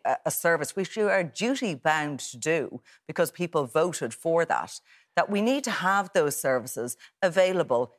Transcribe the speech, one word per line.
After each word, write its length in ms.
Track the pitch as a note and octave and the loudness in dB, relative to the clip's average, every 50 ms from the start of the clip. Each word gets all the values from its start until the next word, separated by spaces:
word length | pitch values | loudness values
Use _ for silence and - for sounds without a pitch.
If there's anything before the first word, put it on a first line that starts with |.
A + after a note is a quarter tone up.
| - | -2
a, 120 | B2 C3 - - | -2 -2 0 -2
a 40 | D#3 | -4
service, 420 | - - - E3+ E3+ D3+ D3 - - | -2 0 2 2 2 2 0 -2 -4
which 220 | F#3+ F#3 - - | -4 -6 -4 -2
we 80 | G#3+ G#3 | 0 2
are 180 | G3+ F#3+ F#3+ | 2 2 2
duty 540 | F3 C#3+ - - G#3 A#3+ C#4 - C4 G3+ D#3 | 0 -2 -4 -2 -2 -2 0 -2 -2 -4 -4
bound 420 | B2 - D#3 D#3 D#3 D3 D3 C#3+ B2 | -2 0 0 0 0 0 -4 -6 -8
to 180 | - - - | -10 -12 -10
do 440 | A#2+ A2 D#3 E3 D#3+ B2+ - - B2 - - - _ _ | -4 -2 0 0 0 -2 -4 -8 -12 -16 -18 -20 _ _
because 240 | - D#3 - E3+ E3 | -4 -2 0 0 0
people 360 | - - F3 E3+ - D#3 C#3 | -2 -4 -4 -2 -2 -2 -2
voted 460 | A2+ - D#3 E3+ F3+ D3+ - C#3 - | 0 2 2 2 2 0 -4 -6 -6
for 320 | - - - E3 E3 E3+ E3 | -6 -4 -2 0 2 2 2
that, 360 | - - A#1+ - - - - - _ - _ _ _ - | 2 0 -2 -2 -4 -10 -16 -18 _ -20 _ _ _ 0
that 160 | F3 - - | 0 0 2
we 100 | G#3 G3+ | 2 2
need 220 | G#3+ A#3+ C4+ C#4+ | 2 2 2 0
to 80 | C4+ A#3+ | 0 -2
have 420 | G3 - F3+ F#3 G3 G3+ F#3+ F#3+ | -2 0 0 2 2 2 0 0
those 220 | - F#3 D3+ C#3+ C#3 | 2 2 2 2 0
services 640 | - - C3+ C3 B2 A2 B2+ - A2 A#2+ A#2+ - - - - _ _ | -2 0 0 0 0 -2 -6 -8 -6 -6 -6 -8 -12 -16 -20 _ _
available 680 | G3 F3+ D#3+ F#3+ F#3 F#3 F#3+ F3 D#3 A2+ B2 A#2+ B2 - _ | 0 2 4 4 4 4 4 2 2 2 2 0 0 -2 _